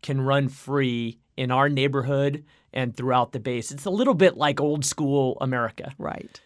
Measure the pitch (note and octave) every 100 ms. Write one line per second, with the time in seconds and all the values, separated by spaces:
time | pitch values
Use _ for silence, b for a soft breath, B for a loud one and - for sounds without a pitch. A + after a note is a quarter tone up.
0 | - C3+ C3 C#3 C3 C#3 C3 C#3 B2+ A#2+
1 | A#2 - _ - B2+ B2+ C#3+ C3+ C#3 C#3
2 | B2+ C#3 C#3+ D3 b b b C3 B2 -
3 | B2 B2+ A#2+ B2 B2 A#2+ - C#3 G3+ G3+
4 | C4 E3+ F3+ - D3 B2 D3 D3+ C3+ -
5 | C#3+ C#3+ C3 - C3 B2+ A2+ - - -
6 | - - - -